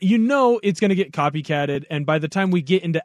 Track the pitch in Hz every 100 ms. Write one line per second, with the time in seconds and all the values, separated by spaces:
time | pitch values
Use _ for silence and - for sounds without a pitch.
0 | 190 233 226 277 247 240 202 165 202 190
1 | 160 156 147 151 143 147 143 143 143 147
2 | 147 156 156 196 190 180 139 185 170 156